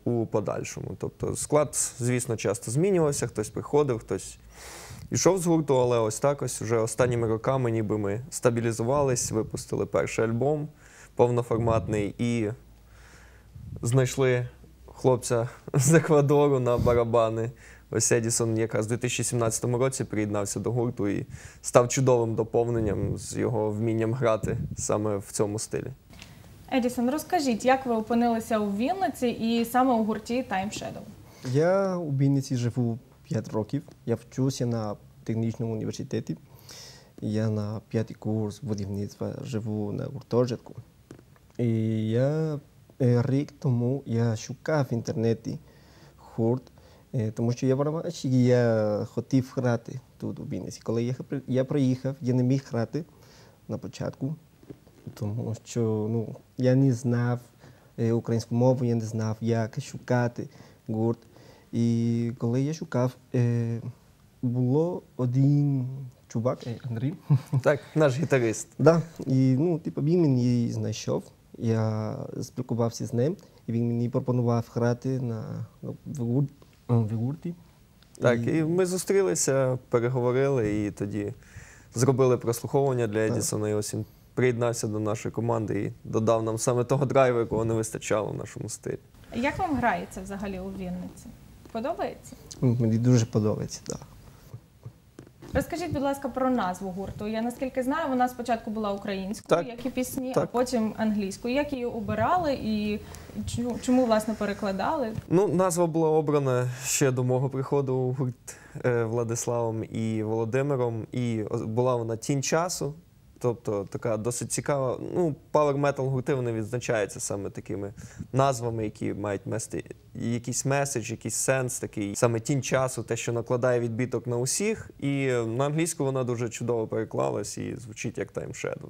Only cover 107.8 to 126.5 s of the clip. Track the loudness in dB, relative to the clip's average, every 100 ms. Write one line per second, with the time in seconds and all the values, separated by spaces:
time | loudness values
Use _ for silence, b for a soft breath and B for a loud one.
107.8 | 2 0 0 0 -2 -4 -14 -20 B -4
108.8 | 0 2 2 0 -2 -2 -2 0 0 -2
109.8 | -4 -2 -2 0 0 0 0 0 0 0
110.8 | 0 -2 -6 -2 -2 -2 -2 -4 -2 0
111.8 | 2 2 -2 -6 -2 -2 2 0 0 -2
112.8 | -6 -8 -18 -20 -20 -4 -2 -2 -2 -4
113.8 | -4 -6 -4 -2 -2 -4 -4 -4 -2 0
114.8 | 0 -2 -4 0 0 -2 0 4 4 4
115.8 | 2 2 0 0 0 0 0 -2 -2 -4
116.8 | -2 0 0 -4 -6 -4 -6 -10 -8 -8
117.8 | -8 -10 B B B 2 2 2 -2 -4
118.8 | -6 -4 -6 -4 -4 -4 -4 -6 -6 -8
119.8 | -10 -16 -16 -8 -4 -4 -4 -4 -2 0
120.8 | 0 -4 -6 -6 -6 -4 0 0 0 -4
121.8 | -8 -6 -6 0 2 2 0 -2 0 0
122.8 | 0 -4 -4 -4 -2 -4 -2 0 2 2
123.8 | 0 -2 -2 -2 -4 -2 -2 0 -2 -2
124.8 | -8 -6 -4 0 0 0 0 0 0 0
125.8 | -2 0 -2 0 -2 -2 -4